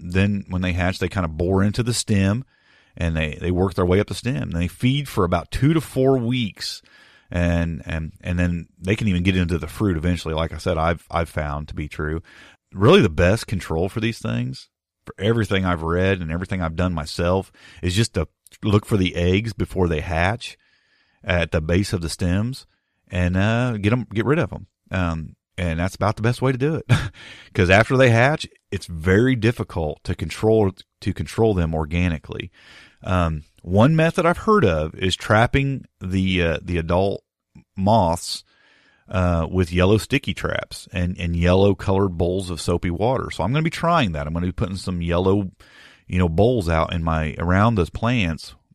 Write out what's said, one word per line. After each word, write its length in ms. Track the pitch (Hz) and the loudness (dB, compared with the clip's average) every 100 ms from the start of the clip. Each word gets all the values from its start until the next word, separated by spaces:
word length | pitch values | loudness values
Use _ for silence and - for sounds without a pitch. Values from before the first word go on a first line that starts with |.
then 420 | 87 92 101 101 - | -2 0 2 0 -4
when 140 | 90 | -2
they 100 | 92 | -2
hatch, 260 | 90 90 - | 0 -2 -2
they 100 | 90 | -4
kinda 200 | 98 85 | -2 -4
bore 340 | 78 87 95 | -2 0 2
into 200 | 104 101 | 2 0
the 120 | 117 | -2
stem, 500 | 117 - 101 98 117 - _ _ _ _ - | -4 0 2 2 0 -6 _ _ _ _ -4
and 200 | 85 80 | -2 -2
they, 220 | 78 - | -4 -4
they 100 | 87 | -2
work 240 | 90 95 | 0 0
their 120 | 98 90 | 0 2
way 140 | 95 | 2
up 80 | 104 | 2
the 60 | |
stem. 280 | 98 120 143 | -4 -6 -4
And 100 | 87 | -4
they 160 | 82 87 | -4 -4
feed 400 | - 123 143 139 | 0 0 0 -2
for 160 | - | -2
about 260 | 87 87 - | 0 0 -2
two 220 | - 135 | 0 2
to 80 | 160 | 2
four 380 | - 131 131 131 | 0 2 2 2
weeks, 640 | 117 127 107 - - - _ _ _ _ _ | 0 -2 -4 -6 -12 -14 _ _ _ _ _
and, 520 | 90 87 85 85 78 - | 0 2 2 0 -4 -6
and, 260 | 80 80 - | -6 -8 -10
and 180 | 92 87 | -4 0
then 280 | 87 85 - _ | 0 -2 -8 _
they 180 | 90 104 | -2 0
can 120 | 110 | 0
even 140 | 90 | 2
get 140 | 92 92 | 2 2
into 220 | 85 82 | 0 -2
the 80 | 80 | -4
fruit 300 | - 104 80 | -2 0 0
eventually. 380 | 87 85 80 | 0 -2 -4
Like 180 | 78 82 | -4 -4
I 60 | 80 | -4
said, 180 | 95 80 | -4 0
I've, 300 | 80 85 - | 0 -2 -4
I've 200 | 82 85 | -4 -4
found 380 | 87 76 73 76 | -6 -6 -6 -8
to 60 | |
be 140 | 90 76 | -10 -10
true. 340 | - 76 82 - - - _ _ | -6 -6 -6 -8 -20 -20 _ _
Really 260 | 92 107 196 | 2 6 6
the 80 | 104 | 6
best 380 | 78 87 113 - | 4 2 2 -2
control 420 | 92 - 80 95 | -6 -2 -2 -2
for 120 | 110 | -2
these 180 | 113 - | -6 -6
things, 500 | 117 117 127 131 - _ _ _ - | -6 -4 -6 -10 -18 _ _ _ -20
for 80 | - | -4
everything 460 | 101 117 101 95 | 0 0 0 0
I've 180 | 92 85 | 0 0
read 380 | 80 87 95 95 | 0 0 2 0
and 100 | 80 | -2
everything 300 | 85 92 92 | -4 -4 -4
I've 160 | 82 80 | -4 -2
done 160 | 90 | -2
myself, 580 | 82 78 - 87 95 92 _ - - | -2 -6 -2 0 0 -2 _ -20 -8
is 120 | 90 | -2
just 200 | 90 113 | 0 0
to 140 | - 76 _ _ _ | -2 -4 _ _ _
look 220 | 113 104 | 2 2
for 140 | - 107 | 2 0
the 180 | 90 85 | 0 0
eggs 380 | 87 98 113 | 2 2 0
before 340 | 98 90 92 87 | -6 -4 0 0
they 120 | 78 | -2
hatch, 580 | 76 82 90 120 - - _ _ _ _ _ _ | -2 0 0 -2 -10 -18 _ _ _ _ _ _
at 280 | - 87 82 | -2 -2 0
the 80 | 85 | -2
base 320 | 78 90 101 | 0 0 0
of 80 | 98 | -2
the 80 | 80 | -4
stems 580 | - 90 95 117 135 - _ _ _ _ | -4 -2 0 -2 -6 -16 _ _ _ _
and, 280 | 92 90 92 | -2 0 2
uh, 400 | 104 117 123 107 | 2 0 -2 -2
get 160 | 101 | 0
'em, 140 | 123 104 | 0 -2
get 120 | 101 | -2
rid 140 | 113 156 | 0 0
of 140 | 110 | -2
'em. 140 | - 95 _ _ | -6 -14 _ _
Um, 460 | 92 85 80 76 - _ - | -2 -2 -4 -8 -16 _ -6
and 200 | 87 82 | -4 -2
that's 160 | 92 | -4
about 220 | - 98 107 | -2 -2 0
the 60 | |
best 180 | 113 123 | -2 0
way 100 | 131 | -2
to 60 | 127 | 0
do 160 | 143 | -2
it. 120 | 156 - | -2 0
<laughs> 680 | - - - - - - | 0 0 -10 -20 -20 -6
'Cause 160 | - 90 | 0 6
after 260 | 98 113 131 | 6 6 4
they 140 | 131 | 6
hatch, 360 | 113 131 156 - _ _ | 6 4 0 -6 _ _
it's 160 | 98 - | -10 -8
very 500 | 82 87 98 127 127 | -4 2 4 4 2
difficult 680 | 110 120 101 92 78 - | 0 0 -6 -6 -6 -6
to 100 | - | -8
control, 580 | 90 78 - 110 110 95 - - _ | -6 -6 0 2 4 2 -2 -14 _
to 120 | - | -6
control 420 | - 76 - 110 | -6 -4 0 2
them 200 | 92 80 | 2 0
organically. 760 | 80 76 85 90 76 - - - - - - - _ | -2 -2 0 0 -2 -8 -12 -12 -18 -20 -20 -20 _
Um, 400 | - 90 82 76 - _ | -2 0 0 -2 -8 _
one 320 | 87 98 131 160 | 0 4 6 6
method 280 | 165 - | 2 2
I've 140 | 165 170 | 0 2
heard 260 | 214 208 | 2 4
of 300 | 107 80 78 | 4 2 -2
is 200 | - 92 | -4 -4
trapping 720 | - - 110 120 139 139 135 - _ | -2 2 4 4 2 -2 -4 -10 _
the, 420 | 95 95 95 90 | -4 0 2 2
uh, 160 | 85 76 | 0 -2
the 160 | 87 85 | -2 -4
adult 440 | 82 92 98 - _ _ _ - - - | 0 0 0 -2 _ _ _ -20 -14 -2
moths, 680 | 104 113 85 85 - - - _ _ _ _ _ - | 2 4 2 -2 -6 -12 -14 _ _ _ _ _ -6
uh, 380 | 92 90 85 80 | -2 0 0 0
with 220 | 92 87 | -2 0
yellow 260 | 90 92 110 | 2 4 4
sticky 340 | - 139 - | 2 -2 -4
traps 560 | - 78 - - - - | -6 -4 -6 -8 -14 -10
and, 260 | 95 87 90 | -4 -4 -4
and 180 | 87 85 | -4 0
yellow 380 | 85 95 101 | 2 4 4
colored 420 | 95 - 95 98 85 | 2 0 0 0 -2
bowls 320 | 87 95 90 | -2 -2 -6
of 100 | 82 | -6
soapy 300 | - 87 90 | -2 -2 -2
water. 400 | 80 113 131 - | -2 -2 -2 -4
So 140 | - | -4
I'm 80 | 95 | -2
gonna 100 | 143 | 0
be 80 | 160 | -2
trying 420 | - 170 170 104 | -2 0 0 0
that. 140 | 76 73 | -2 -4
I'm 60 | |
gonna 140 | 82 90 | -4 -4
be 60 | |
putting 240 | - 92 95 | -4 -6 -6
some 260 | - 87 | -6 -4
yellow, 480 | 85 85 95 101 95 - - - - _ - | -2 2 2 2 0 -8 -20 -20 -20 _ -4
you 120 | 90 | 0
know, 100 | 87 | 2
bowls 400 | 80 113 123 85 | 4 2 2 2
out 260 | 82 80 | 0 0
in 80 | 87 | -2
my, 320 | 82 80 78 - | -2 -2 -2 -2
around 360 | 85 92 113 | 0 4 4
those 160 | 107 80 | 2 0
plants, 640 | - 113 123 85 78 - - _ | -2 -2 0 0 -4 -10 -20 _